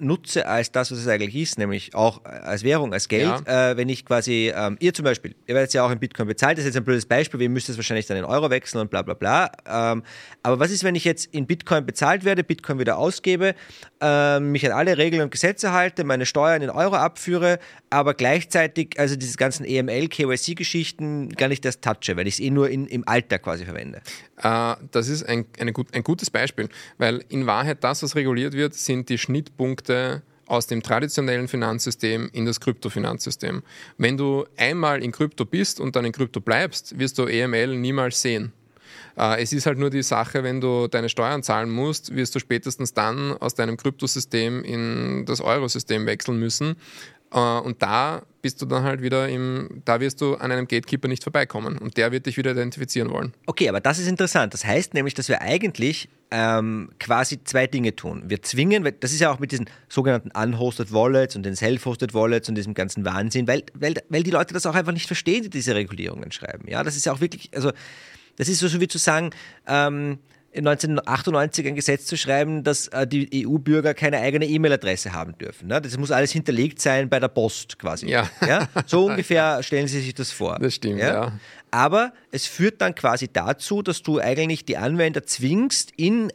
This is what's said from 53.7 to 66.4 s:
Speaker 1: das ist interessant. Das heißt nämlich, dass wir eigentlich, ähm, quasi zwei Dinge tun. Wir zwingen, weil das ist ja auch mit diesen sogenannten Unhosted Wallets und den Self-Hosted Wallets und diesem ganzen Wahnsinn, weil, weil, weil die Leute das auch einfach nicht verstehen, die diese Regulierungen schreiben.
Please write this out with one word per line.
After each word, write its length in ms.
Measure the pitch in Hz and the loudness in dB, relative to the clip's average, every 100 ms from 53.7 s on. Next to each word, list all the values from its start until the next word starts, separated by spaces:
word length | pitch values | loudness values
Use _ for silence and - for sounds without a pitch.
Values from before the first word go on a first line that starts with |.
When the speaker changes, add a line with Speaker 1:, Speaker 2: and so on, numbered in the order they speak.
| 98 | 2
Speaker 1:
das 180 | 131 160 | 2 0
ist 80 | 180 | 0
interessant. 480 | 180 269 170 113 | 0 2 2 2
Das 100 | - | -2
heißt 300 | 107 123 190 | 0 0 2
nämlich, 180 | 151 139 | -2 -2
dass 160 | - 131 | -4 -2
wir 140 | 127 | -2
eigentlich, 680 | 98 160 208 - 123 156 - _ _ | 2 0 0 0 -2 -2 -10 _ _
ähm, 600 | 113 113 113 110 110 92 - | 0 2 2 0 -4 -8 -12
quasi 420 | - 120 131 143 | 0 2 2 -4
zwei 240 | - 131 131 | -2 0 2
Dinge 300 | 139 117 - | 0 -2 -2
tun. 280 | - 82 92 | -8 -10 -6
Wir 160 | 98 | -6
zwingen, 420 | - 120 160 208 | -4 0 2 4
weil 80 | 156 | 2
das 200 | - 127 | -2 -4
ist 80 | 151 | 2
ja 120 | 160 | 2
auch 60 | 131 | 2
mit 120 | 139 | -4
diesen 180 | 131 113 - _ | -4 -6 -12 _
sogenannten 420 | - 135 120 - | 0 2 2 0
Unhosted 600 | - 110 117 123 117 107 | -2 0 0 -2 -2 0
Wallets 440 | 107 120 135 131 104 | 4 6 4 2 -2
und 60 | |
den 140 | 98 95 | -6 -2
Self-Hosted 560 | 110 127 - 117 123 | 0 0 -2 -4 -2
Wallets 380 | 110 113 117 113 | 2 2 2 0
und 40 | |
diesem 200 | 110 101 | -4 -4
ganzen 320 | 101 95 - 92 | -4 -4 -2 -4
Wahnsinn, 420 | 92 110 127 120 | -2 -2 -2 0
weil, 160 | 135 - | 0 -2
weil, 220 | - 143 151 - | -4 -2 -2 -2
weil 120 | 156 | -2
die 80 | 170 | 2
Leute 220 | 170 175 | 2 0
das 140 | 175 170 | -2 0
auch 80 | |
einfach 180 | 165 170 | 0 0
nicht 140 | 170 - | -2 -4
verstehen, 360 | - - 214 | -4 0 0
die 80 | 220 | -2
diese 240 | 156 120 | -4 0
Regulierungen 560 | 104 95 - 92 85 - | 0 0 -6 -8 -8 -12
schreiben. 380 | - | -12